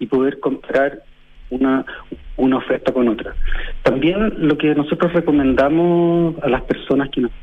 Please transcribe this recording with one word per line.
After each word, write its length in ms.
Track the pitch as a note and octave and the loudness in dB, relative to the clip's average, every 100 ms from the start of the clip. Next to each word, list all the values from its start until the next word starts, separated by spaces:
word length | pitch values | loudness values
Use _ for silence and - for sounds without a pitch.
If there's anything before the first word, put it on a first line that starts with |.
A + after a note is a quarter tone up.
y 60 | - | -2
poder 340 | C3 C3+ C#3 | 0 0 -2
comprar 600 | C#3 C3 - C3+ C#3 - - - - - - | -4 -4 -2 0 0 -4 -16 -20 -20 -20 -10
una, 340 | B2+ C3+ C3 - - - - - - | -2 0 0 -2 -12 -16 -16 -10 0
una 200 | C3 C3 | 0 2
oferta 360 | - C3 - | 0 -2 0
con 160 | B2+ A#2+ | 0 0
otra. 260 | A2 - - - - - - | 0 -6 -2 0 0 -4 -2
También 500 | C3 C3 D#3 G3 A3 - | 0 2 0 2 -2 0
lo 180 | D#3 D3 | 0 2
que 180 | D3+ | 2
nosotros 380 | D3 D3 E3 F3 | 0 -2 0 0
recomendamos 1200 | F3 E3 D3 C3 B2+ C#3 D#3+ F3 E3+ E3+ E3+ E3 D#3 | 0 2 2 4 2 2 4 4 4 4 2 2 0
a 60 | C#3+ | -2
las 140 | C3 | 0
personas 480 | - C3+ - C3+ C#3 | -2 -6 0 0 0
que 100 | - | -2
nos, 100 | A#2+ - | -4 -6